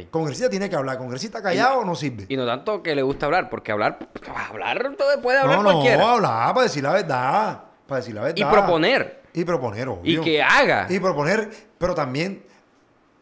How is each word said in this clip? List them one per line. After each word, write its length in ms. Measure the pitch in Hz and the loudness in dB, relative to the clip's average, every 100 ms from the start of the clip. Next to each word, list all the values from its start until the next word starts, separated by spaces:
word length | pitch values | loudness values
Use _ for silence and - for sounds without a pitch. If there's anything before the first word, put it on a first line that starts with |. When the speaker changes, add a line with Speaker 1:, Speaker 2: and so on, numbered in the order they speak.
| 85 | -6
Speaker 1:
Congresista 380 | 160 156 123 247 | -4 -4 -2 -2
tiene 200 | 196 202 | -2 -2
que 60 | 156 | -4
hablar. 220 | 135 127 | -4 -6
Congresista 440 | 127 127 208 226 | -8 -8 -8 -6
callado 420 | 196 180 247 269 | -2 2 2 2
Speaker 2:
Y, 20 | 196 | 0
Speaker 1:
no 100 | 165 | -4
sirve. 300 | 147 113 95 | -4 -6 -6
Speaker 2:
y 80 | 135 | -4
no 100 | 123 | -2
tanto 380 | 127 214 208 | -2 -4 -4
que 100 | 165 143 | -2 0
le 60 | |
guste 240 | 135 139 147 | 0 0 0
hablar, 240 | 180 151 | 0 -2
porque 220 | 107 - | -8 -4
hablar, 260 | 104 117 - - - - - - | 0 0 -2 -12 -16 -12 -10 -10
hablar 460 | 107 - - 269 285 277 277 | -8 -4 -4 -4 0 0 2
puede 180 | 240 269 | 2 2
hablar 180 | 262 277 | 4 4
Speaker 1:
No, 60 | |
no, 80 | 208 | 4
Speaker 2:
cualquiera. 380 | 165 185 190 208 | 4 4 4 4
Speaker 1:
hablar 420 | 240 160 113 127 | 4 2 2 2
para 100 | 220 | 2
decir 200 | 240 147 | 2 0
la 80 | 135 | 0
verdad. 720 | 190 170 127 127 185 214 143 - _ _ | 0 0 -2 0 0 0 -6 -16 _ _
Para 140 | 135 | -6
decir 120 | 117 104 | -6 -6
la 60 | |
verdad. 120 | 131 170 | -4 -2
Speaker 2:
Y 60 | 196 | 4
proponer. 800 | 208 190 165 170 254 - - - | 4 4 2 4 2 -2 -8 -12
Speaker 1:
Y 120 | 165 170 | -6 -2
proponer, 420 | 165 123 104 131 | -2 -2 -6 -6
Speaker 2:
Y 40 | 95 87 165 | -4 -2 0
Speaker 1:
obvio. 60 | |
Speaker 2:
que 180 | 160 151 | 0 2
haga. 440 | 135 240 233 123 95 | 4 4 4 2 0
Speaker 1:
Y 100 | 185 | 0
proponer, 500 | 185 147 147 214 214 - - _ | 0 0 0 0 -2 -12 -20 _
pero 180 | 175 170 | -4 -2
también... 480 | 135 135 185 196 - _ _ _ _ _ _ _ | -2 -4 -4 -8 -16 _ _ _ _ _ _ _